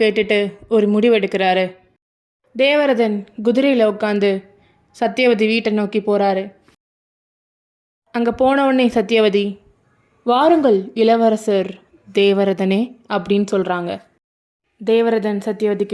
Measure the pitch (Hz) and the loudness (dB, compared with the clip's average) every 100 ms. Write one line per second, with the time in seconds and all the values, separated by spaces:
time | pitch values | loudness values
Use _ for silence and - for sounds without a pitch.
0 | 214 208 208 208 202 196 - 226 208 208 | 0 0 0 -2 -2 -8 -2 0 2 2
1 | 240 220 190 196 190 185 185 - _ _ | 2 2 0 -2 0 0 -2 -8 _ _
2 | _ _ _ _ _ 226 269 294 285 233 | _ _ _ _ _ -2 0 2 0 0
3 | 226 208 202 - 214 240 277 254 214 208 | 0 -2 -8 -6 -2 0 2 2 0 0
4 | 214 208 202 196 - _ _ _ _ - | -4 0 0 -2 -8 _ _ _ _ -6
5 | 233 - 254 220 214 226 220 214 202 214 | -4 0 0 2 2 0 -2 -2 -2 -4
6 | 202 202 202 190 196 - _ _ _ _ | -2 0 0 -2 -6 -14 _ _ _ _
7 | _ _ _ _ _ _ _ _ _ _ | _ _ _ _ _ _ _ _ _ _
8 | _ 240 233 233 262 277 269 262 247 240 | _ -4 -4 0 0 2 2 2 2 0
9 | 202 226 214 202 202 196 _ _ _ _ | 0 2 2 2 -2 -6 _ _ _ _
10 | _ _ 240 247 311 330 277 196 190 226 | _ _ -2 2 4 4 4 2 -2 0
11 | 220 233 226 220 220 196 185 - _ _ | 2 4 2 0 0 -2 -2 -8 _ _
12 | - 196 202 196 196 190 190 196 247 - | -6 0 2 2 0 0 0 0 -2 -8
13 | - 208 180 202 202 196 180 180 175 196 | -8 -6 -2 -2 0 -2 -2 -4 -6 -10
14 | - _ _ _ _ _ _ _ 208 226 | -14 _ _ _ _ _ _ _ 0 0
15 | 233 220 214 202 220 208 214 196 202 | 2 0 -2 -4 -6 -4 -4 -2 -4